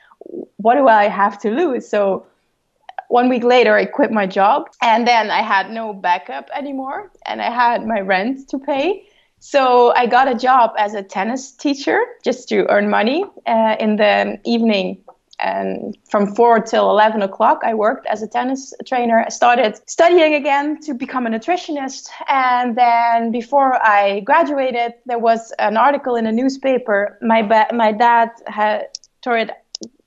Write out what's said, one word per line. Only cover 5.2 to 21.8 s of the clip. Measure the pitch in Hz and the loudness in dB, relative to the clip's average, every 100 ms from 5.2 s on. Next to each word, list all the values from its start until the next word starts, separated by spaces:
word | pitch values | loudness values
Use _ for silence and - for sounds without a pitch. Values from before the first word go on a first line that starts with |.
| 214 | 0
I | 175 | -2
had | 220 196 190 | 0 -2 -2
no | 226 226 | -8 -10
backup | 196 185 190 - 269 269 | -6 -2 -2 -4 -14 -12
anymore, | - 285 269 262 320 403 _ | -12 -10 -10 -10 -12 -14 _
and | - 226 | -12 -6
I | 208 | -4
had | 240 240 226 220 | 0 0 0 -2
my | 220 | -4
rent | 196 185 214 269 - | -2 -2 -2 -6 -8
to | 277 | -8
pay. | 269 277 302 392 - _ _ _ | -4 -2 -2 -4 -10 _ _ _
So | - 277 262 247 240 | -4 0 4 4 4
I | - 240 | 4 2
got | 240 269 | 2 2
a | |
job | 240 254 262 226 226 | 0 2 4 4 0
as | 208 | -4
a | 208 | -4
tennis | 196 196 208 262 - | -8 -6 -6 -6 -10
teacher | - 294 277 311 349 480 - | -6 -4 -4 -2 -2 -2 -4
just | - 254 - | -6 -6 -4
to | 214 - | -2 2
earn | 208 208 | 0 2
money, | 202 208 302 403 - - | 0 0 -2 -6 -8 -4
uh, | 226 220 214 | 0 0 0
in | 220 208 | -2 0
the | 208 202 202 214 | 2 2 -2 -4
evening. | - 233 226 107 185 190 _ _ _ - | -4 0 0 0 -2 -8 _ _ _ -8
And | - 196 - - - 208 _ | -6 -4 -6 -8 -10 -14 _
from | 214 202 | -2 0
four | 202 233 226 | 2 4 4
till | 220 220 202 | 2 0 2
eleven | 196 220 220 | 2 2 0
o'clock, | 196 - 226 311 | -4 0 0 2
I | 226 | -2
worked | 220 214 269 - | -2 -2 -2 -6
as | 214 | -6
a | 220 | -6
tennis | 240 247 269 - - 233 | -4 -4 -6 -10 -18 -6
trainer. | 247 240 226 226 | -4 0 0 0
I | |
started | - 247 240 220 - - | 0 2 2 0 -4 -6
studying | - 339 349 311 | 2 4 4 4
again | 302 285 277 294 302 | 2 0 -2 -2 -6
to | - | -8
become | 247 262 262 240 | -10 -8 -6 -4
a | |
nutritionist. | 226 226 349 - 294 | -4 -4 -4 -4 -8